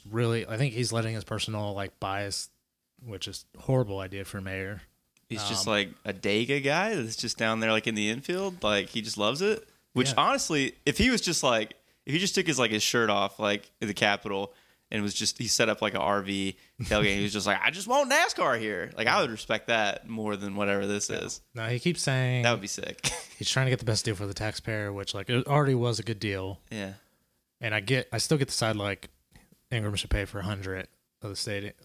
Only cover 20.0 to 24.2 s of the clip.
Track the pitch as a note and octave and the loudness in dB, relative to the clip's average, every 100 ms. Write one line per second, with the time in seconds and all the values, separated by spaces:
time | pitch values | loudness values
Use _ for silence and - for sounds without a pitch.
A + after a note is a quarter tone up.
20 | - A2+ G#2+ G2+ G2+ G2 G2+ G2+ G2+ G#2 | -6 -6 -4 -2 -4 -2 2 2 2 -2
21 | - - F#2+ - - A#2+ A2 B2 E3+ F3 | -2 -4 -6 -10 -12 -8 -4 -2 -2 0
22 | - C3 B2+ B2+ A#2+ A2+ G2 - - - | 0 2 2 2 2 2 -2 -6 -8 -6
23 | - - - - - - C3 A2+ A2+ G#2+ | -4 -6 -10 -8 -2 0 2 2 2 0
24 | - F#2+ | 0 -2